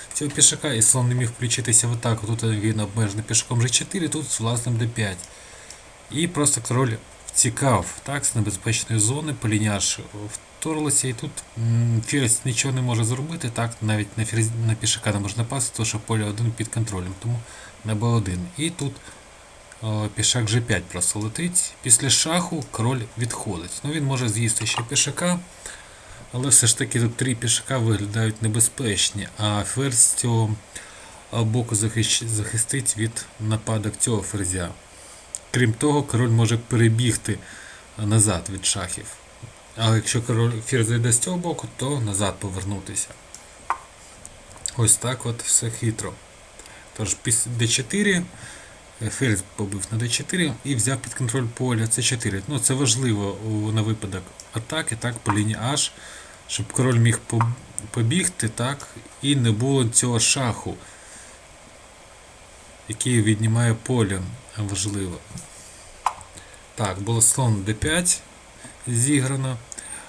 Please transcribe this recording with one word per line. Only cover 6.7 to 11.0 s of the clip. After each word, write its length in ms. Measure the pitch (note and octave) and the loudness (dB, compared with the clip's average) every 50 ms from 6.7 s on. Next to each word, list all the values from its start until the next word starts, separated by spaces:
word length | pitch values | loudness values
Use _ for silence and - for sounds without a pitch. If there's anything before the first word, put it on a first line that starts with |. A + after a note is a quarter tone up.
| A#2+ B2 C3 A#2+ A2 - - - - - - | 0 2 2 0 -2 -6 -10 -16 -20 -20 -12
втікав, 600 | - - - - B2 A#2 - C#3+ C3+ A2+ F#2+ F#2 - - - | -4 0 2 2 2 2 2 2 4 4 4 2 -2 -8 -10
так, 220 | - - C#3 C#3 - | -8 -6 -6 -2 -2
з 100 | - - | 0 0
небезпечної 680 | A#2 G2+ G#2 G2 - - A#2 A2 - - - A#2 A2 | 0 0 0 -2 -4 -2 -2 -2 -2 0 0 2 2
зони, 340 | G#2 A2 C3+ D3 D#3 D3+ C3+ A2+ | 2 2 0 -2 -4 -6 -6 -4
по 80 | - A2 | -2 0
лінії 220 | G#2+ G#2 G#2+ G#2+ | 2 2 2 2
H 300 | G2+ G2 - - - - F2+ - - G#2 G#2 G#2 - - - - - - | 0 0 0 -2 -4 -4 -8 -12 -12 -12 -12 -10 -12 -14 -16 -16 -12 -6
вторглася, 480 | - D#3 D#3+ D#3 D3+ D3 C#3 - | -4 -4 -2 -2 0 0 2 2